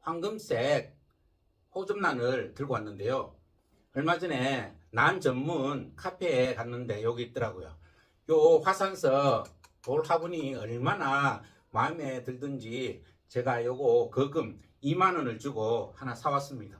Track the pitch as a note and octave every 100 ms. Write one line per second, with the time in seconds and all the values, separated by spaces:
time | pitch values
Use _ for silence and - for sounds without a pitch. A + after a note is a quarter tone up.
0 | - E3 F#3+ A3 - A#2 B2+ C3 - -
1 | _ _ _ _ _ _ _ F#3 F#3+ G#3
2 | F3+ C3 A#2+ C3 G#2+ - C#3 A#2 G#2+ G2+
3 | G#2 C3 - - _ _ _ _ _ C3
4 | D#3 E3+ F3+ C#3 B2+ C3+ A2 - _ A2
5 | D3 F#3 D3+ B2+ C#3+ E3+ C3+ C#3+ - -
6 | F#3 - F3+ C3 B2+ A#2+ A#2 B2 A#2 G#2
7 | A2+ A#2+ A#2 B2 A#2 F#2 D#2 D#2 - _
8 | _ _ - D#3+ D#3 D#3+ D#3+ F#3+ F#3+ F#3+
9 | D3 C3+ C#3+ C3+ - - - _ - C#3+
10 | D#3+ E3+ E3+ E3+ C#3 B2+ A2 A#2+ C#3+ G3+
11 | C#3+ C#3 C#3 G#2 - _ _ A#2 C3+ E3
12 | C#3 B2+ B2 B2+ C#3 C3+ A2 B2 B2+ -
13 | - _ _ B2 B2 A#2+ A#2+ B2+ C#3 A#2
14 | A#2 - C#3 D#3 G#2+ - - _ C#3 E3+
15 | F#3 F3 C3 A2 C#3 A#2+ A2 A#2 - -
16 | C3 A#2 D3+ C#3 C#3 C3 G2+ -